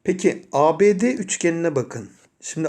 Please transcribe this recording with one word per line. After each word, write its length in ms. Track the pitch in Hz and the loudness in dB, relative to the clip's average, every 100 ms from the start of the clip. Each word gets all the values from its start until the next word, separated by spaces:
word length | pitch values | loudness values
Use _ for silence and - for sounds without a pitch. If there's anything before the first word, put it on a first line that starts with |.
Peki 420 | - 180 180 - - | -4 0 0 -2 -2
A 280 | 139 151 156 | 2 2 4
B 200 | 208 190 | 4 4
D 140 | 240 | 0
üçgenine 640 | 254 - - 170 165 170 139 | -2 -6 -2 -2 0 -2 -2
bakın. 340 | 113 117 98 - _ _ | -4 -8 -14 -18 _ _
Şimdi 280 | - 156 | -12 -6